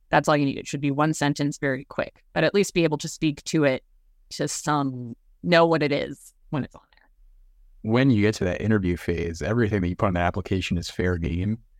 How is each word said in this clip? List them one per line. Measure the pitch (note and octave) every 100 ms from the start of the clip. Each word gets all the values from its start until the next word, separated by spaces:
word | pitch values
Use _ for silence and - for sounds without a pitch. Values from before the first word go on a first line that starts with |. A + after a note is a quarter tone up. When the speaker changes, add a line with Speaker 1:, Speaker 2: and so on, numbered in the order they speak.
| -
Speaker 1:
That's | D#3 D3
all | D3+
you |
need. | C#3 -
It | -
should | D3
be | C#3+
one | C#3 D#3
sentence, | D#3 C#3+ D3 D3 -
very | C#3+ C3
quick, | - - - - _
but | E3+
at | D#3+
least | G3+ F#3+
be | F3+
able | D#3+ D3+
to | D#3+
speak | - D#3 D3
to | - D#3+
it, | C#3+ C3 _ _ _ _ -
to | - D3
some, | - - D3+ C#3 B2+ A#2+ A2+ _ _
know | F3 E3+
what | E3+ D#3+
it | D3
is | C#3+ - C#3 - _ -
when | D3+
it's | A#2+
on | - _
there. | _ _ _ - - - _ - - G#2+
Speaker 2:
When | A#2 C#3
you | A2
get | G#2 -
to |
that | F#2+ E2+
interview | G#2 G#2+ F2+ E2+
phase, | - E2+ E2+ E2
everything | D#2 A#2 A#2 G#2
that | F2
you |
put | F2+ G#2
on |
the | F2
application | F2 F#2+ - F#2+ - F2
is | E2
fair | - F2+ F2
game. | D#2 E2+ G2 A2+ - _